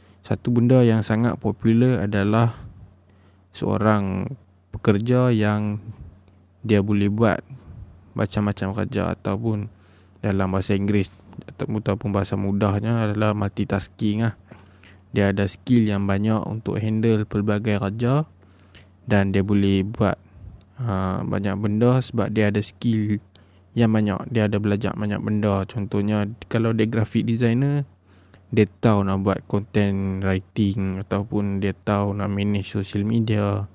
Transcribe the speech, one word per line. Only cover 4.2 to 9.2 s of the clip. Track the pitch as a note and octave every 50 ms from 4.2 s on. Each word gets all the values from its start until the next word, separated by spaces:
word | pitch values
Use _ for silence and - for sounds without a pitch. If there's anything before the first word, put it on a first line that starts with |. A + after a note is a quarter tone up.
| G2 A#2 C3+ - _ _ _ _ _ _ -
pekerja | - - - G2+ G2+ A2+ A#2+ B2 B2+ B2+ B2+
yang | A#2+ G#2+ G#2 G#2 G#2 G#2+ G#2+ G#2 G#2 G#2+ - - - - - - - - - - - - _ _ _ _ -
dia | A2 G#2+ G2+ G2
boleh | G#2+ G#2 G2+ G2+ G2+ G2+
buat | G#2+ A#2 G#2+ F2+ - - - - - - - - - - - - - - - - -
macam-macam | A2 G2+ - G#2+ G#2 G#2 G2+ - F#2+ F#2+ G2+
kerja, | - G2 G2 - G2+ F#2 F2 F2+
ataupun | -